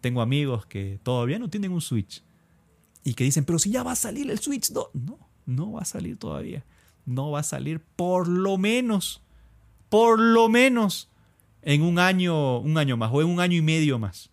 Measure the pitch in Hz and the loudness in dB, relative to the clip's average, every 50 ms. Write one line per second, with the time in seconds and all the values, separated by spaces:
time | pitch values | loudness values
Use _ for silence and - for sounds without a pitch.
0 | - 123 120 123 117 113 131 143 147 139 127 110 101 _ - 98 98 98 98 98 | -2 -2 0 0 0 0 0 0 0 0 -2 -4 -6 _ -10 -8 -8 -8 -8 -8
1 | _ - 127 123 120 123 151 220 247 185 - 214 202 190 180 175 156 - 131 113 | _ -4 -2 -2 -2 -2 -2 -4 -6 -6 -6 -6 -6 -4 -4 -4 -4 -2 -2 -4
2 | 95 _ - - _ _ _ _ _ _ _ _ _ _ _ _ _ _ _ - | -4 _ -10 -20 _ _ _ _ _ _ _ _ _ _ _ _ _ _ _ -12
3 | _ 127 117 - 127 135 139 160 143 139 170 165 - 196 214 254 247 254 247 - | _ -8 -4 -2 -2 0 0 0 0 0 0 -2 0 -2 -2 -4 -4 -4 -6 -6
4 | - 233 202 285 285 269 - 220 - 294 277 262 - - 208 247 - - _ 143 | -6 -6 -6 -8 -6 -6 -6 -6 -6 -6 -6 -4 -4 -6 -4 -6 -8 -8 _ -10
5 | 120 156 254 _ - _ _ _ _ - 127 127 165 214 220 - 175 - - - | -10 -10 -12 _ -20 _ _ _ _ -6 -6 -4 -4 -6 -8 -10 -10 -10 -10 -10
6 | - - 247 - - - 76 71 - - - 135 - _ _ _ _ _ _ _ | -10 -10 -10 -10 -10 -10 -10 -10 -10 -10 -12 -14 -14 _ _ _ _ _ _ _
7 | _ - 123 131 135 151 147 143 147 - - 135 131 143 160 160 _ _ _ - | _ -8 -6 -6 -4 -4 -4 -6 -6 -6 -6 -8 -6 -6 -8 -8 _ _ _ -6
8 | 175 180 180 185 180 170 175 180 190 196 196 190 185 208 226 247 254 240 220 190 | -2 0 0 0 0 0 0 0 0 0 0 0 0 0 0 0 0 0 0 -2
9 | - - - - _ _ _ - _ _ _ _ _ _ _ _ - _ - 214 | -2 -4 -10 -12 _ _ _ -20 _ _ _ _ _ _ _ _ -10 _ 2 4
10 | 226 233 226 220 226 233 226 226 226 226 226 240 254 262 254 240 220 196 - - | 6 6 6 6 6 6 6 6 6 6 6 6 6 6 4 4 2 0 -2 -4
11 | - _ _ _ _ _ _ _ _ _ _ _ - - 143 147 156 175 170 170 | -10 _ _ _ _ _ _ _ _ _ _ _ -2 2 2 4 4 4 4 4
12 | 180 185 190 185 180 175 165 156 143 135 123 120 110 151 156 160 151 139 127 117 | 4 4 4 2 2 2 2 2 2 2 0 0 0 0 0 2 2 2 0 0
13 | 113 110 120 143 156 170 175 175 175 180 175 170 160 156 160 160 156 151 131 120 | 0 0 2 2 2 2 2 2 2 2 2 2 2 2 2 2 2 2 2 0
14 | 107 98 90 - - _ | -2 -6 -8 -10 -20 _